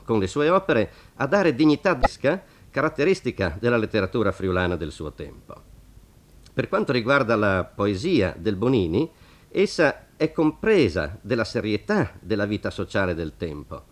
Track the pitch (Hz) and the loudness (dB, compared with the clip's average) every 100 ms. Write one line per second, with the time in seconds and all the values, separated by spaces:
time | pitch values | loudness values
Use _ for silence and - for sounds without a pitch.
0 | - 110 95 143 151 190 190 123 98 - | -2 0 0 0 2 2 2 0 0 -6
1 | - - 135 202 175 123 156 143 196 139 | -16 -6 0 2 2 4 4 4 0 2
2 | - - 131 190 - - - 135 151 147 | 0 0 -2 -2 -6 -20 -8 -2 -2 0
3 | 160 185 123 - 90 90 120 120 107 110 | 2 2 -2 -2 -2 0 0 0 0 -2
4 | 95 117 101 - 95 90 90 90 80 - | 0 0 0 0 -2 0 0 -2 -6 -8
5 | 76 - 71 - - - - - - - | -12 -12 -16 -16 -20 -20 -20 -20 -20 -20
6 | - - _ - - - 117 202 208 123 | -20 -20 _ -20 -14 -8 -4 -2 0 0
7 | 113 139 113 110 104 95 85 - 101 95 | 2 2 2 2 2 0 -2 -2 -2 0
8 | 170 147 90 - 101 95 120 127 82 98 | 0 2 2 -2 -4 -2 0 2 2 0
9 | 165 - - - - - 202 - 151 - | -2 -8 -20 -20 -8 -2 -2 2 0 0
10 | - - 156 - 156 - 220 202 107 85 | -10 -4 -4 0 0 0 2 4 4 0
11 | 76 101 101 117 110 120 104 104 - 208 | -4 -6 -4 -4 -2 -4 -2 -4 0 0
12 | 127 - - 107 101 107 98 - 92 104 | 0 -4 -4 -2 -2 -4 -6 -6 -4 -2
13 | 92 82 80 - 82 73 69 76 - | -2 -2 -6 -8 -10 -10 -12 -16 -18